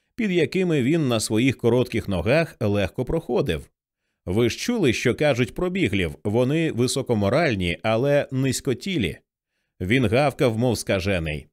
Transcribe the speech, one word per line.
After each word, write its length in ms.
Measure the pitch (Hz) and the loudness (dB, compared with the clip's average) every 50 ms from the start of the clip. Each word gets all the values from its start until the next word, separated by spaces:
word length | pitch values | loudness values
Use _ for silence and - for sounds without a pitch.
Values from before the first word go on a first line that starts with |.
| _ _ _ | _ _ _
під 160 | - 226 202 | -4 -2 0
якими 520 | 180 175 151 - - 190 185 175 160 147 | 2 2 2 2 0 0 0 2 2 2
він 260 | 117 127 165 170 151 127 | 2 2 2 2 2 0
на 120 | 120 110 | 0 0
своїх 360 | - - 110 107 123 139 - | 0 0 0 2 2 2 0
коротких 520 | - - 117 117 127 123 - - 110 - - | 2 2 2 2 2 2 0 -2 -4 -4 -2
ногах 480 | 98 87 82 107 131 165 165 - - - | -2 -2 0 2 2 2 0 -2 -4 -4
легко 440 | 113 104 101 104 98 90 - - 127 | -2 0 0 0 0 -2 -4 -6 -4
проходив. 640 | - - 165 - - 240 202 165 - 82 73 69 - _ _ _ _ _ _ _ _ _ _ - | -2 -4 -4 -2 -2 -2 0 0 0 -2 -4 -6 -12 _ _ _ _ _ _ _ _ _ _ -6
Ви 240 | - 90 110 123 113 | -2 0 2 2 2
ж 80 | - - | 0 -2
чули, 340 | - - 247 233 180 127 | -4 -4 0 2 2 2
що 220 | 101 - - 123 110 | 2 2 0 -2 0
кажуть 400 | - 151 147 139 107 127 - - | 0 0 0 2 0 -2 -2 -4
про 160 | - 180 185 | -4 -4 -4
біглів, 440 | 180 196 160 107 95 98 90 80 71 - - | -2 0 0 0 0 0 -2 -2 -4 -6 -4
вони 480 | 104 101 120 127 127 147 165 165 151 | -2 0 2 2 2 0 0 0 0
високоморальні, 1080 | 101 110 127 123 - 139 120 - 120 104 101 98 113 151 175 147 113 98 90 85 85 - | 0 0 0 0 -2 -2 -2 -2 0 0 2 2 2 2 2 0 0 0 -2 -2 -2 -2
але 460 | - 110 110 113 135 143 143 143 127 - | -2 0 0 0 2 2 2 2 0 -2
низькотілі. 880 | 135 131 135 135 123 - - 143 123 - - 196 190 151 98 76 - - _ _ _ _ _ _ _ _ _ _ _ - | -2 -2 0 0 -2 -2 -2 -4 -4 -4 -4 -4 -2 -2 -2 -2 -4 -8 _ _ _ _ _ _ _ _ _ _ _ -8
Він 260 | 92 90 117 135 123 | -2 0 2 2 2
гавкав, 520 | 95 104 127 151 143 120 - 156 123 110 110 | 2 2 2 2 0 0 0 0 0 2 2
мов 200 | 123 127 110 - | 0 0 0 -2
скажений. 680 | - - 107 98 85 98 98 87 80 78 78 71 - - | -2 -2 -2 0 0 0 -2 -2 -2 -4 -6 -8 -10 -14